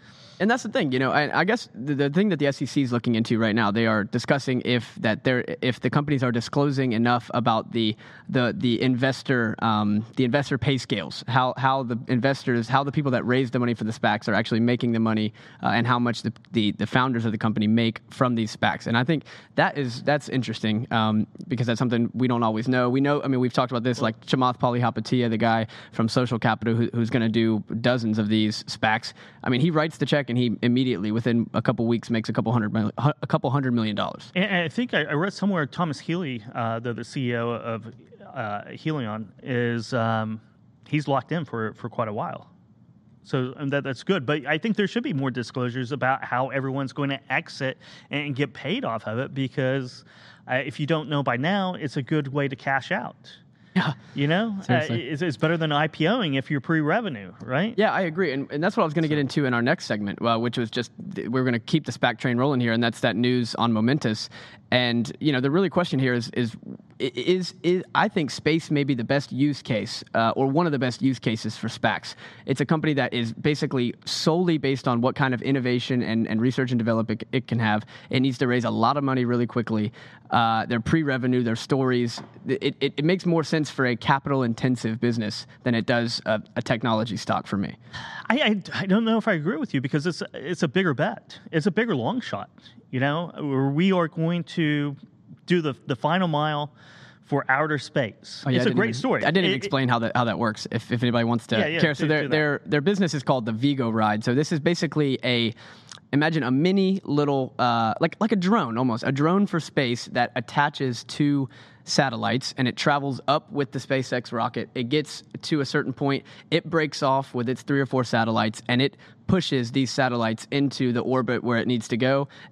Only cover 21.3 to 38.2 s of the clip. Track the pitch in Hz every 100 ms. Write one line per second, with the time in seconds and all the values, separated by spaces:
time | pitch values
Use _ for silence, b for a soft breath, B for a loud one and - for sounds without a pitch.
21.3 | - - 120 120 117 127 117 117 - 127
22.3 | 120 113 110 117 127 123 131 143 147 139
23.3 | 131 123 131 123 123 120 120 113 113 -
24.3 | 135 127 123 127 120 120 113 110 127 120
25.3 | 110 117 113 110 B B - 113 - 123
26.3 | 117 120 110 110 113 120 120 113 127 113
27.3 | 113 113 107 - 113 120 123 113 107 104
28.3 | 110 107 104 - - 110 110 - - B
29.3 | B - 123 165 156 160 - 139 147 131
30.3 | 120 123 104 120 120 131 101 107 110 117
31.3 | 117 - - 113 120 117 117 - 117 110
32.3 | 113 110 120 104 113 104 - 131 - -
33.3 | 160 139 139 131 120 110 104 98 - -
34.3 | 180 202 185 165 - 240 196 147 147 196
35.3 | - 196 185 143 - 175 135 - 170 165
36.3 | 120 107 131 113 117 120 113 120 147 127
37.3 | 120 117 117 117 113 110 - - -